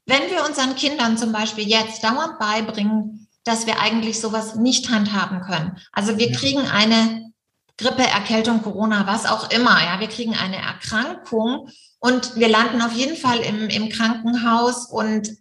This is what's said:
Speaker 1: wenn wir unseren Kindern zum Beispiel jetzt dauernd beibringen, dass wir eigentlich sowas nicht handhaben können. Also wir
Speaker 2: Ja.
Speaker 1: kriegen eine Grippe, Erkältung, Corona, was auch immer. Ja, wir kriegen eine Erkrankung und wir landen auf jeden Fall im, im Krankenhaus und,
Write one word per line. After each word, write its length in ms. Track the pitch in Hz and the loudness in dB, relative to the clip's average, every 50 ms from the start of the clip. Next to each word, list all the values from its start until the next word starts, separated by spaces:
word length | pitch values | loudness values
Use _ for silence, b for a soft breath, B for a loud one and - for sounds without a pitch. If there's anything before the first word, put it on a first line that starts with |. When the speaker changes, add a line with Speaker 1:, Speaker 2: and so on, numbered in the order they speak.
| - | -2
Speaker 1:
wenn 160 | - 254 277 320 349 | 0 2 2 2 0
wir 140 | 370 339 285 302 | -2 -2 -2 -2
unseren 260 | 294 294 262 262 262 | 0 0 -2 -2 0
Kindern 420 | - 302 277 294 302 233 226 226 | 0 -2 -2 0 0 0 2 2
zum 160 | 220 240 220 | 0 0 -2
Beispiel 360 | 220 214 220 220 220 214 214 208 | -2 -2 -2 -4 -4 -4 0 2
jetzt 340 | 220 220 220 220 - - | 2 2 2 0 -6 -2
dauernd 360 | - 220 240 285 320 320 - - | -2 0 0 0 -2 -4 -4 -4
beibringen, 920 | 214 208 214 220 220 220 220 208 202 214 220 220 208 - - - - _ _ _ - | -2 -2 0 -2 -2 -4 -4 -2 0 0 2 0 -2 -2 -8 -14 -20 _ _ _ -4
dass 220 | 233 226 220 226 | -2 -2 0 0
wir 140 | 220 - - | 0 0 2
eigentlich 400 | 208 220 220 226 226 220 220 - | 2 2 2 0 0 -2 -4 -4
sowas 360 | - 220 208 220 220 - - | -4 -2 -2 -2 -4 -4 -2
nicht 340 | 220 233 262 254 - - - | 2 2 4 2 2 0 2
handhaben 520 | 240 214 208 202 202 196 180 - 190 180 | 2 2 2 2 0 -2 -2 -2 -4 -6
können. 360 | 180 196 180 160 156 180 B B B B | -4 -4 -4 -2 -2 -4 B B B B
Also 260 | B - 202 220 220 214 | B -2 0 0 2 2
wir 120 | 240 233 | 2 0
Speaker 2:
Ja. 60 | - | 0
Speaker 1:
kriegen 240 | - 269 277 269 285 | 0 -2 0 0 0
eine 680 | 254 - - 202 214 220 226 226 226 226 226 226 226 - - _ _ _ _ _ _ _ _ | 0 0 2 2 4 6 6 4 4 2 0 -4 -10 -14 -20 _ _ _ _ _ _ _ _
Grippe, 260 | - 214 262 240 247 | -2 -2 0 2 2
Erkältung, 600 | 254 - - 208 202 - 226 220 220 240 233 220 | 2 2 2 0 0 0 0 2 2 2 0 0
Corona, 440 | - 208 185 190 220 220 214 202 196 | 0 -2 -4 -2 0 0 2 2 2
was 180 | 196 208 226 - | 0 0 -2 0
auch 240 | - 214 214 - - | -2 -2 -2 -2 -2
immer. 300 | 202 226 247 233 196 165 160 | 0 2 4 6 6 6 4
Ja, 160 | 170 180 185 | 2 0 -4
wir 80 | 214 214 | -4 -6
kriegen 260 | - - 240 220 220 | -6 -6 -4 -4 -2
eine 220 | - 180 190 185 | -2 -2 -4 -4
Erkrankung 1120 | - - - 190 - - - 220 220 247 320 359 359 - - 240 220 220 233 262 294 B B B B B B B - | -6 -6 -8 -8 -8 -8 -4 -2 -2 -2 -2 -6 -10 -8 -4 -2 0 0 0 -2 -4 B B B B B B B -2
und 340 | - 247 254 254 233 - - | 0 2 2 2 0 -2 0
wir 140 | 226 233 220 | 2 4 4
landen 340 | 220 214 240 240 240 240 | 6 4 4 2 0 -2
auf 100 | 233 233 | -2 -2
jeden 240 | 226 233 262 294 330 | -2 -2 -2 -2 -4
Fall 220 | - - 247 240 233 | -2 0 0 0 0
im, 300 | - - 214 214 220 208 | 0 -2 -4 -4 -4 -4
im 200 | - 202 220 220 | -2 -4 -4 -4
Krankenhaus 960 | - - 226 226 240 226 226 233 240 240 233 233 226 233 240 247 247 - - | -2 0 0 0 0 0 -2 -2 0 2 2 2 2 4 2 2 0 -2 -8
und, 440 | - - 220 214 214 220 214 208 214 220 - | -6 -4 -2 -2 0 0 0 -2 -4 -8 -8